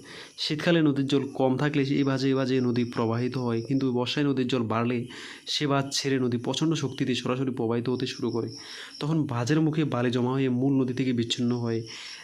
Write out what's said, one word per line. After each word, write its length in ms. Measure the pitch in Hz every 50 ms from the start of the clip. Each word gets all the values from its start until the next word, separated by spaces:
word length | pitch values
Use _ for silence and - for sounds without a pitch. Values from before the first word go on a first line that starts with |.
| - - - - - - -
শীতকালে 440 | - - - 156 151 - 175 170 165
নদীর 260 | 156 147 127 139 139
জল 200 | 131 143 135 127 113 -
কম 240 | - 135 131 131
থাকলে 260 | 131 147 147 147 143 135
এই 200 | 135 143 143 139
ভাঁজে, 240 | 135 135 127 135
এই 60 | 139 131
ভাঁজে 280 | 135 135 123 131 131
নদী 220 | 123 123 117 123 120
প্রবাহিত 540 | 120 117 120 117 110 113 120 123 123 127
হয়, 240 | 131 123 120 113 113
কিন্তু 300 | 113 - 135 135 135 131
বর্ষায় 340 | 120 123 123 120 - 151 143
নদীর 220 | 143 131 131 123
জল 160 | 123 131 123 113
বাড়লে 440 | 107 110 113 120 120 127 117 120 - - - - - - - -
সে 200 | - - - 151
ভাঁজ 180 | 135 139 139 135 139
ছেড়ে 280 | - - - 139 135 131
নদী 180 | 127 123 123
প্রচণ্ড 360 | 117 117 123 131 - 156 165 156
শক্তিতে 420 | 151 143 131 - - 135 117 123
সরাসরি 360 | 120 - 123 127 131 135 127
প্রবাহিত 380 | 117 - 117 113 117 120 117 131
হতে 180 | 123 127 131
শুরু 240 | 123 - - 127 117
করে। 180 | 113 113 113 113 - - - - - - - - - -
তখন 280 | 147 147 165 156 143
ভাঁজের 340 | - 120 120 123 123 156 160
মুখে 220 | 160 151 151 160 151
বালি 280 | 131 127 120 123 123
জমা 200 | 120 127 120 123
হয়ে 180 | 131 135 135 127
মূল 240 | 123 123 131 139 139
নদী 200 | 135 131 123 120
থেকে 200 | 135 131 127 120
বিচ্ছিন্ন 440 | 117 113 117 - 123 120 120 123
হয় 240 | 120 120 117 113 113 113 - - - - - - -